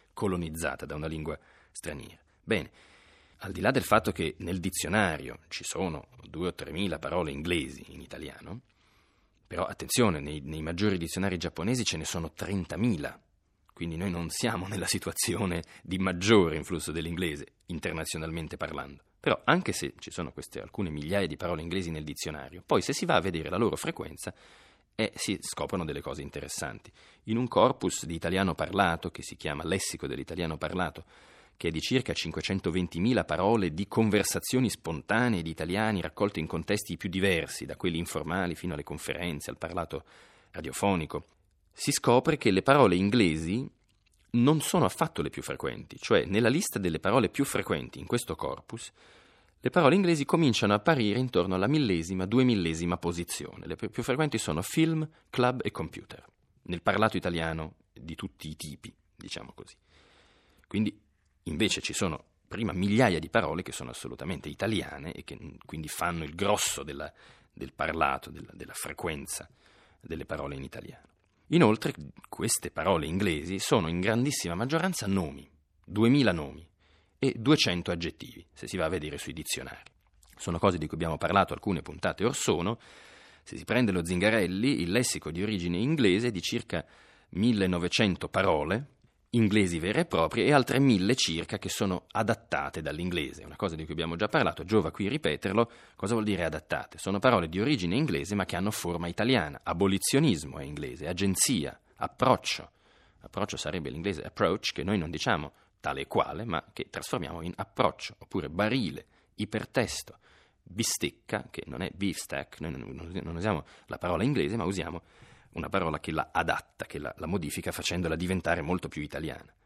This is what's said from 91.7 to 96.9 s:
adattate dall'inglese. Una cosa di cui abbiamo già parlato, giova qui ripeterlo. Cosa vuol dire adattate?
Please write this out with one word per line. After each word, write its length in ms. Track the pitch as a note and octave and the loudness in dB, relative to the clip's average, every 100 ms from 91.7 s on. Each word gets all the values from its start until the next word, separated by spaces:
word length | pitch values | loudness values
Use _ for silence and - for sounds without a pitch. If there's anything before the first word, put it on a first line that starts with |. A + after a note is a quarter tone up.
| - G2+ F#2 - | -2 0 -2 -4
adattate 720 | - A2 A2 - C#2+ C#2 E2+ | -2 0 -2 -2 -4 -2 -6
dall'inglese. 640 | D2+ D2+ F2+ F2 C2+ - D2 | -6 -4 -2 -2 -4 -8 -16
Una 100 | D2 | -4
cosa 200 | G2 D#2+ | -4 -4
di 80 | |
cui 100 | D#2+ | -6
abbiamo 220 | D#2+ E2 E2+ | -4 -4 0
già 120 | G#2+ | 2
parlato, 360 | D#3+ G2 - | 4 2 0
giova 280 | F2 A2 D#2+ | 2 2 2
qui 160 | - G2 | -2 -4
ripeterlo. 640 | D3+ - C#2+ G2 G2+ A#2 - - - | 0 0 0 0 2 2 -2 -20 -8
Cosa 180 | G2+ | -2
vuol 120 | A#2 G#2+ | 0 0
dire 180 | F#2 | 0
adattate? 540 | E2 D#2 - C#2+ - | 0 -2 -4 -6 -6